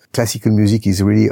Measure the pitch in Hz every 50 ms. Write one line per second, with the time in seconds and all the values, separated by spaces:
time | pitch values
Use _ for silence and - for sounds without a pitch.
0 | _ _ - - 120 110 - 113 - 113 107 104 107 101 110 110 - 101 95 87
1 | 98 101 107 107 107 107